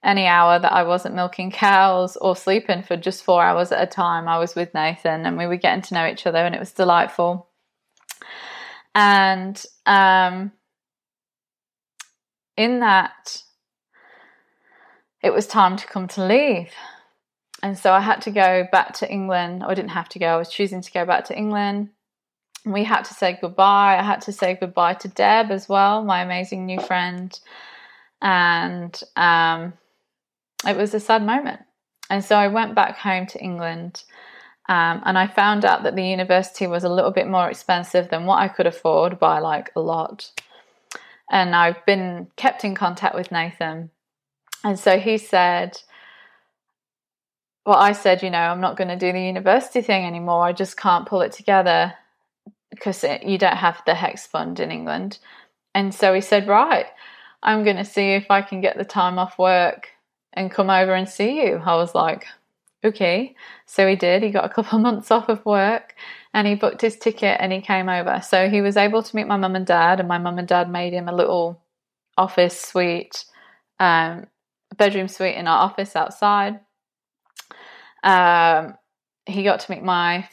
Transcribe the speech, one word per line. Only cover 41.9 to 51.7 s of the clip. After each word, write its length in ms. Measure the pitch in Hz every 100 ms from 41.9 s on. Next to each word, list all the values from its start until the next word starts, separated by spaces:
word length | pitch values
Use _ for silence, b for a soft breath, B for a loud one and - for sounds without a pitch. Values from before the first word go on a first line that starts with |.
| 196 185 175 180 -
kept 280 | 269 254
in 100 | 208
contact 400 | 190 185 180 190
with 160 | - 180
Nathan. 600 | 170 165 - 160 160 165 _ _ _ _ _ _ -
And 160 | 208 190
so 200 | - 190
he 200 | 196 220
said, 580 | - 190 180 175 180 - _ b b b b b b _ _ _ _ _ _ _ _ _ _ _ -
well, 100 | 202
I 160 | 202
said, 300 | 202 202 185
"You 80 | 190
know, 80 | 175
I'm 220 | 170 175
not 160 | 185 -
gonna 200 | 185 180
do 160 | 185
the 80 | 180
university 600 | 185 185 196 220 262 254
thing 220 | 233 196 180
anymore. 380 | 170 175 170
I 80 | 175
just 240 | 175 190 -
can't 300 | 196 175 -
pull 160 | 196
it 100 | 180
together 600 | - - 196 180